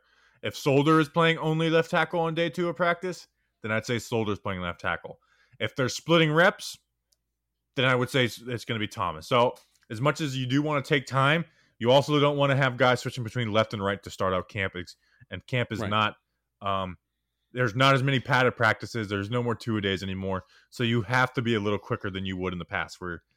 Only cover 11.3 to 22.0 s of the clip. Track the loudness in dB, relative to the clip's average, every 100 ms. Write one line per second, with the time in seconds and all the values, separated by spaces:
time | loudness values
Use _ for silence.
11.3 | 2 -2 _ _ _ 4 4 6 4 4
12.3 | 4 2 4 2 4 4 4 -2 -8 -6
13.3 | -4 0 2 2 0 -2 -2 -8 -4 0
14.3 | 0 -4 -4 -4 -4 -12 -16 _ _ -16
15.3 | -16 -6 -4 -2 -4 -2 2 0 -2 _
16.3 | _ _ _ -4 -2 -4 -10 _ _ _
17.3 | _ _ -4 -2 4 4 4 2 -2 0
18.3 | 2 2 2 2 2 -4 -6 -4 -4 -2
19.3 | -4 -4 -4 -4 -2 0 -2 -4 -6 -4
20.3 | -6 -8 _ _ -4 0 0 0 0 0
21.3 | 0 0 0 0 -2 -4 -6